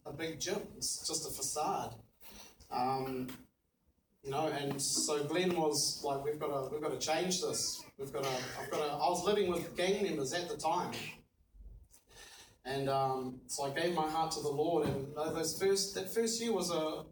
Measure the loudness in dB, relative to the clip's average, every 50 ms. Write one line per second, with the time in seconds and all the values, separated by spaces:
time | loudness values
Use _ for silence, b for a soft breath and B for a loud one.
0 | -12 -10 -6 -4 -4 -4 -2 -2 -2 0 0 -2 -2 -6 -8 -6 -4 -2 -2 -2
1 | -2 -2 -2 -2 -2 -4 -4 -4 -4 -2 0 0 2 2 2 0 -2 -4 -6 -10
2 | -16 -20 _ _ b b b b b b b b -12 -6 -2 0 2 2 2 2
3 | 2 0 -2 -2 -4 -4 -6 -10 -14 -20 _ _ _ _ _ _ _ _ _ _
4 | _ _ _ _ -6 -2 0 2 2 2 2 0 0 -2 0 0 0 0 2 2
5 | 2 2 2 0 0 2 2 4 4 4 4 4 4 4 4 4 2 2 0 0
6 | 0 0 0 0 0 -2 -2 0 -2 0 0 -2 -2 -2 -4 -4 -2 -2 -2 -2
7 | 0 0 2 2 2 2 0 0 0 0 0 0 0 -2 -2 -4 -8 -12 -12 -10
8 | -10 -6 -4 -2 -2 0 0 -2 -2 -4 -6 -6 -6 -2 -2 0 0 0 0 2
9 | 2 2 2 4 4 4 4 4 4 4 2 0 -2 -2 -2 0 2 2 4 2
10 | 2 2 0 0 0 0 0 -2 -2 -2 -4 -2 0 2 2 2 0 -2 -4 -6
11 | -6 -8 -10 -14 -18 _ _ _ _ _ -20 -18 -18 -16 -18 -18 -20 -20 -20 -20
12 | _ b b b b b b b b b b b -6 -4 -2 0 2 2 4 4
13 | 4 4 2 0 -2 -4 -6 -8 -8 -8 -4 -2 -2 -2 0 2 2 2 2 2
14 | 2 2 2 2 0 0 0 -2 0 0 2 2 2 4 4 4 4 2 0 -2
15 | -4 -4 -4 -2 -2 -2 0 0 -2 -2 0 2 4 4 4 4 2 0 -2 -4
16 | -4 0 0 2 2 2 0 0 0 0 2 2 2 0 2 2 2 0 -2 -4
17 | -8 -12